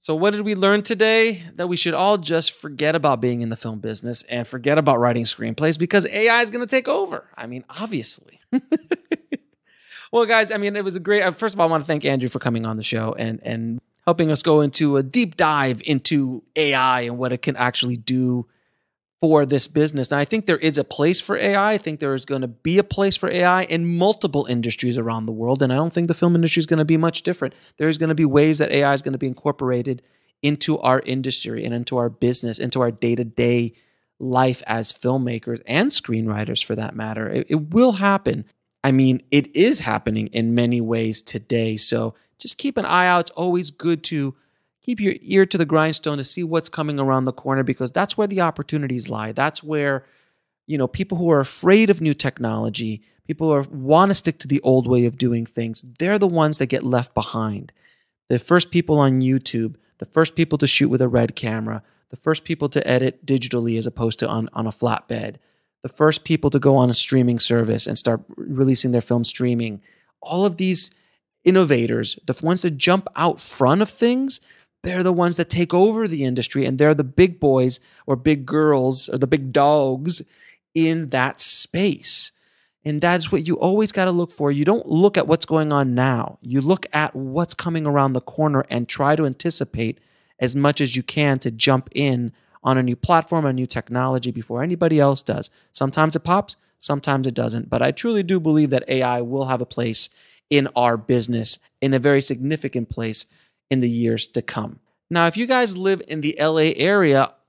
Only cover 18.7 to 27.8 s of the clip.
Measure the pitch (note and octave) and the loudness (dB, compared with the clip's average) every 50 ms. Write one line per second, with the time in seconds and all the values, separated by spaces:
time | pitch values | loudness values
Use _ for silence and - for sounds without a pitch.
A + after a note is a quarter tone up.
18.7 | _ _ _ _ _ _ _ _ _ _ - D#3+ D#3+ D3+ C#3+ C3 C#3+ C#3 - - | _ _ _ _ _ _ _ _ _ _ 2 4 6 6 4 4 2 0 0 0
19.7 | - D#3 D3 D#3 D3+ C#3 C3 - - C#3+ C#3+ C#3 - A3 G#3 G3+ F3 D3 - D#3+ | 0 0 0 0 0 -4 -4 -2 0 -2 -2 -2 -2 -4 0 0 0 2 2 0
20.7 | C#3+ C#3+ C3+ - - - D3 D#3+ F3+ F3+ - - G3+ - - G3+ G3 G3+ G3 G#3+ | 0 0 -4 -4 -2 0 0 0 0 0 -2 -4 -4 -2 0 0 0 2 0 0
21.7 | A3 G3+ G#3 E3 D#3 C#3+ - C#3 C3+ C3+ B2 - C#3 C3+ C3 B2 A2+ _ _ D#3 | 0 -2 -4 -6 -8 -6 -4 -4 -4 -4 -6 -6 -6 -6 -6 -8 -10 _ _ 0
22.7 | E3+ G3 G3+ G3+ - - G3 G3 F#3+ - - F#3 - F3+ F3+ F3+ F3+ F#3 F#3 - | 2 2 2 0 0 0 0 0 0 -2 -4 -2 0 2 2 2 2 2 0 -2
23.7 | D#3+ E3+ E3+ E3+ E3+ E3+ F3+ G3+ G#3+ - - F#3 C#3 C#3+ C3 - B2 A#2+ A#2 A#2 | -2 -2 -2 0 0 2 2 2 2 0 -2 -2 -2 -2 -2 -2 -2 -2 -2 -4
24.7 | A2+ - - B2 A#2+ B2+ A2+ A#2 A2+ A2+ A2 A2 A2+ A2 A2+ A#2+ C3 C3+ C#3+ B2+ | -4 -4 -2 -2 -2 -2 -2 -4 -4 -4 -4 -6 -6 -4 0 0 2 2 2 2
25.7 | B2+ C3+ D#3 E3+ - F3 E3+ E3+ E3+ - - F3 F3 E3+ E3 D#3+ - E3+ D#3+ D#3 | 2 2 0 0 0 -2 0 0 0 2 2 2 4 4 2 2 2 0 0 2
26.7 | E3+ D#3 D#3 D3+ D#3+ D#3+ D#3+ E3 D#3+ - - - F3+ - - C3 - _ _ _ | 2 0 2 2 2 2 2 0 -2 -2 -4 -6 -4 -4 -6 -8 -8 _ _ _
27.7 | _ _ | _ _